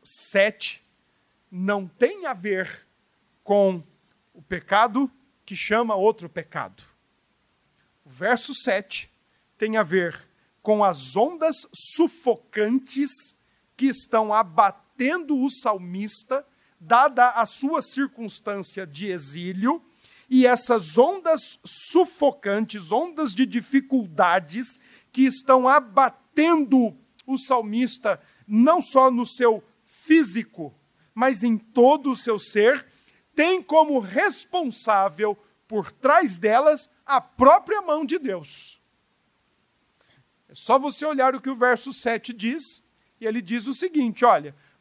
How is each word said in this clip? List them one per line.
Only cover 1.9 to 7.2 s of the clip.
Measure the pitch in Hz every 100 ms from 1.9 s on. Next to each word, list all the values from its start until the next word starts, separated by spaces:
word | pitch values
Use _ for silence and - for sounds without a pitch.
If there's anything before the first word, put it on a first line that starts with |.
| - 247 403 330
a |
ver | 202 202 190 180 - _ _ _ _ _ _
com | - 202 196 180 - _ _ _ _
o | _
pecado | _ 180 - 202 233 220 269 - _ _ -
que | 190
chama | - 220 233 202
outro | 208 220 170
pecado. | 180 156 156 104 - _ _ _ _